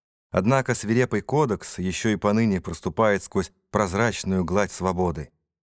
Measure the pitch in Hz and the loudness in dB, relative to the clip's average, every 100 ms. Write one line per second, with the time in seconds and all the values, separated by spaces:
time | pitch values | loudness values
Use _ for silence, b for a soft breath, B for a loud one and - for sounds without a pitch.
0 | _ _ _ 92 101 135 127 117 104 117 | _ _ _ 0 2 2 2 -2 0 0
1 | 127 104 - 143 139 98 - - 92 - | 2 -2 -2 0 2 -2 -6 -6 -4 -2
2 | 113 104 104 107 113 92 87 82 90 - | 0 0 2 2 2 0 -4 -8 -4 0
3 | 110 98 - 98 90 _ _ 104 98 98 | 2 2 0 -4 -4 _ _ -2 0 0
4 | 117 - 92 95 85 98 95 - 92 90 | 0 -2 -2 -2 0 0 -2 -2 -2 0
5 | 87 80 73 _ _ _ | -2 -4 -10 _ _ _